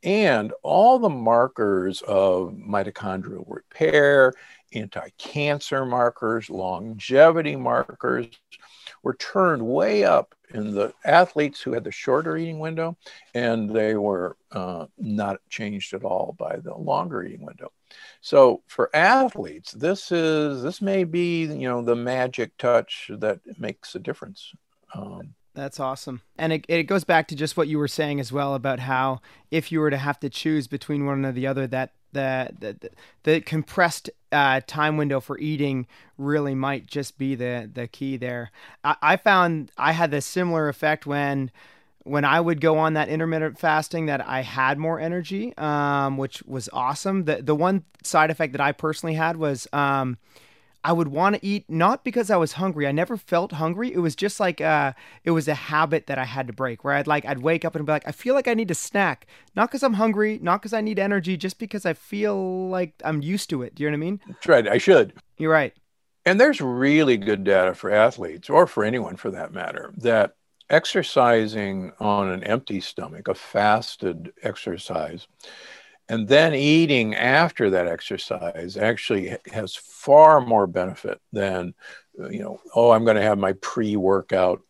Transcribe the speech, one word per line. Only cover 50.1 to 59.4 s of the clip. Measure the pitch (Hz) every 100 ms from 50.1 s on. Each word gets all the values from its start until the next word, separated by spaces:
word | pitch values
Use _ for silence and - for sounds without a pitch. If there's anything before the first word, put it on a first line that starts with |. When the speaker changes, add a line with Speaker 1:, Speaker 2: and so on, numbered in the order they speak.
| 120 _ - _ _ _ _ -
Speaker 2:
I |
would | 170 160
wanna | 139 185 202
eat, | 196 202 -
not | 160 175 240
because | - 240 208
I | 196
was | 160
hungry. | - 190 151 143
I |
never | 143 175 226
felt | - 170 180
hungry. | 151 160 175 247
It | 180
was | 170
just | - 208 -
like, | 190 175
uh, | 156 151 139 131 - -
it | -
was | 165 147
a |
habit | 147 - 151 160 156 -
that | 135
I | 127
had | 127 127
to |
break, | 113 131 113
where | 139
I'd, | 143 147
like, | 151
I'd | 139 135
wake | 135 165
up | 165
and | 160 147
be |
like, | 151 -
"I |
feel | - 240
like | 277 254
I |
need | 226 220
a |
snack." | 165 - 202 190 220 _ -